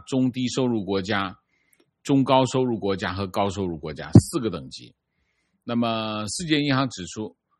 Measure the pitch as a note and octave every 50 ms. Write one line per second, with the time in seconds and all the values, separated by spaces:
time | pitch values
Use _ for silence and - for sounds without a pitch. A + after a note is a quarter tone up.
0 | - - - C3 C3 B2+ A2+ C3 B2+ B2 - - C3 B2 A#2 A2 F#2+ F2+ G2 F#2+
1 | F#2 F#2+ A2 G2+ G2 F#2 - - _ _ _ _ _ _ _ _ _ _ _ _
2 | _ - D3 C#3 C3 B2+ C3+ C3 C3 A#2+ - C3+ C3 B2+ A#2 G#2 F2+ G2 G2 F2
3 | G#2 F#2 F2 G2 G2+ F#2+ F2 G#2+ G2+ G2+ F#2 G2+ G2 F2+ E2+ D#2 C#2+ D#2 D2+ -
4 | D2 D2 - - - - - E3 B2 A2 F2+ E2 C2+ - - - - - _ _
5 | _ _ _ _ _ _ _ _ _ _ _ _ _ - A#2+ A#2+ A#2+ A#2 A2+ A2+
6 | A2 A2 G#2+ G#2+ G#2 G2+ - - F#3 D#3 D#3 D3 D3 D3 C3+ C3 C#3 B2+ - -
7 | F2+ E2+ - - A2 G#2 - _ _ _ _